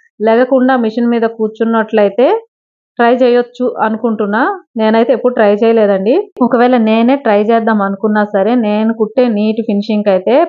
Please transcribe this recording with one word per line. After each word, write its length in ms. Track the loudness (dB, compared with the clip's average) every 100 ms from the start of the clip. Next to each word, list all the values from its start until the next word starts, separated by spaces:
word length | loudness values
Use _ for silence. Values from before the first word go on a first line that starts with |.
| _ -4
లెగకుండా 540 | 0 2 2 2 2 0
మిషన్ 340 | -2 -2 -2
మీద 140 | 0 -2
కూర్చున్నట్లయితే 1000 | -4 -6 -4 -2 -2 0 0 0 2 0 0 -6 _ _ _ _ -2
ట్రై 120 | 0
చేయొచ్చు 520 | 2 2 2 -2 -4 -6 -2
అనుకుంటున్నా. 640 | -4 -2 -4 -4 -2 -2 -2 -4 _ -4
నేనైతే 340 | 0 2 2
ఎప్పుడు 220 | 0 0
ట్రై 160 | 2 2
చేయలేదండి. 600 | 2 2 2 2 0 0 -2 -2 -4
ఒకవేళ 340 | 0 2 2 2
నేనే 360 | 2 2 2 0
ట్రై 240 | 0 0
చేద్దాం 380 | 2 0 0 -2
అనుకున్నా 400 | -2 -2 -2 0
సరే 280 | 0 0 0 0
నేను 360 | 0 0 -2
కుట్టే 300 | -2 -2 0 0
నీట్ 320 | 0 -2 -2
ఫినిషింగ్ 440 | -2 -4 -2 -2 0
అయితే 280 | 0 2 0